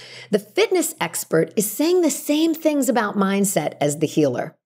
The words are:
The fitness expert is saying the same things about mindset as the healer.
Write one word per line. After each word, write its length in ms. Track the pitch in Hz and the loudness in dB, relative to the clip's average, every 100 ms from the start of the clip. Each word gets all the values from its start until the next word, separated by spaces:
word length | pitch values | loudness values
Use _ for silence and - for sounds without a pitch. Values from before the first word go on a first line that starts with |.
| - - - | -20 -16 -4
The 100 | 202 | -4
fitness 540 | - - 427 359 302 - | -2 -2 2 2 -2 -4
expert 540 | 170 - - 165 165 - | -6 -6 -2 0 0 -2
is 160 | 196 | -2
saying 300 | - 311 359 | 0 2 4
the 100 | 320 | 2
same 420 | - - 302 330 | 0 -2 0 0
things 360 | 311 311 285 269 | 0 0 0 0
about 260 | 240 208 202 | 0 0 0
mindset 640 | 196 196 196 170 151 - | 0 2 0 0 -2 -2
as 200 | 147 147 | -2 0
the 80 | 151 | 0
healer. 500 | - 143 117 127 _ | 2 2 0 -8 _